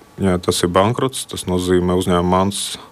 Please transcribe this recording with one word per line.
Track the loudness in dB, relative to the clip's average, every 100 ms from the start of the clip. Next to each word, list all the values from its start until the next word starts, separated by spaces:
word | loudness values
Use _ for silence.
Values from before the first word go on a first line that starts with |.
| -16 -2
Jā, | 0 0
tas | 0 0
ir | 2
bankrots, | 2 2 2 -2 -4 -10
tas | -10
nozīmē | -4 -2 2 2 2 0
uzņēmuma | 2 2 2
mantas | 2 0 -2 -8 -10 -16